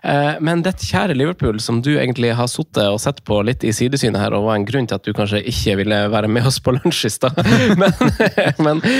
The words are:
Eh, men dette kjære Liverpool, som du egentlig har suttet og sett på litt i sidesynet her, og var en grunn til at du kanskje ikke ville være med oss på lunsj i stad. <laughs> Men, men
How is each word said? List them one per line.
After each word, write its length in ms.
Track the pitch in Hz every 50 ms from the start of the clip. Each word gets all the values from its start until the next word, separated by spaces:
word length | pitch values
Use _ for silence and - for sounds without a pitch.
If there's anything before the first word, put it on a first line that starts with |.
| -
Eh, 320 | - 143 143 143 147 156 -
men 220 | 151 156 170 170
dette 240 | 165 185 185 - -
kjære 300 | - - 139 - - - 127
Liverpool, 400 | 135 160 180 - - 123 107 110
som 220 | 110 - 117 117
du 140 | 120 143 147 143
egentlig 320 | 131 127 123 120 120 120 113
har 100 | 117 120
suttet 400 | 123 - - 151 - - - 104
og 140 | 101 101 107
sett 220 | - 170 139 - -
på 160 | - 107 104 101
litt 200 | 107 127 - -
i 80 | 117 107
sidesynet 480 | - 123 127 139 139 - 117 104 104
her, 120 | 104 104 104
og 120 | 104 104
var 100 | 110 110
en 100 | 104 101
grunn 200 | 104 117 139 127 110
til 80 | 101
at 80 | 98 -
du 100 | - 101
kanskje 280 | - 107 98 101 104 -
ikke 340 | 123 120 - - - 101 98
ville 320 | 98 107 107 104 104 104 107
være 160 | 110 104 107
med 160 | 107 123 120
oss 140 | 131 131 -
på 160 | - - 127 127
lunsj 280 | - 175 160 - -
i 40 | 113
stad. 240 | - - - 127 - - - 202 240 226
<laughs> 220 | 254 233 202 170
Men, 100 | 190 185 170 - 247 240 - - 226 196 - - 190 180 147 -
men 220 | 160 151 151 156 165 208 254 269